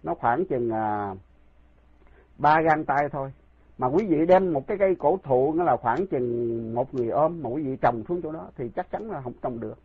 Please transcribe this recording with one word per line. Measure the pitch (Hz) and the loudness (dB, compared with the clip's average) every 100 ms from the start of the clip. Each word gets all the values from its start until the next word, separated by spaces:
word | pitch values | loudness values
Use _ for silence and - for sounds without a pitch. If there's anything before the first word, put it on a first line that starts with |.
nó | 165 | -6
khoảng | 170 123 131 185 | -2 0 2 0
chừng, | 131 120 | 0 0
à, | 110 110 104 101 95 - _ _ _ _ _ _ _ - - _ - | 0 -2 -2 -4 -10 -16 _ _ _ _ _ _ _ -20 -20 _ 0
ba | 147 156 | 4 6
gang | 160 156 | 4 2
tay | 156 139 147 | 2 0 0
thôi. | 147 135 - _ _ - - | -4 -8 -10 _ _ -20 -4
Mà | 127 | 0
quý | 156 214 | 0 2
vị | 151 165 | 2 6
đem | 185 185 | 6 6
một | 147 135 | -2 -4
cái | 196 | 0
cây | 190 | 0
cổ | 175 147 190 | 2 2 0
thụ, | 135 127 139 | 2 2 4
nó | 160 | 2
là | 170 120 | 2 2
khoảng | 120 131 196 | 0 0 -2
chừng | 147 123 120 117 117 113 | -2 -2 -2 -2 -4 -4
một | 117 139 | -4 -4
người | 135 117 | -2 0
ôm, | 123 160 170 | 2 0 0
mà | 127 | -6
quý | 139 | -4
vị | 139 131 | -4 0
trồng | 135 117 113 | 0 0 -4
xuống | 175 | -6
chỗ | 160 | -6
đó | 165 - - | -10 -12 -10
thì | 120 | -8
chắc | - 180 | -8 -8
chắn | 190 220 | -8 -8
là | 165 | -10
không | 123 117 | -10 -8
trồng | 135 117 | -8 -6
được. | 110 117 | -10 -12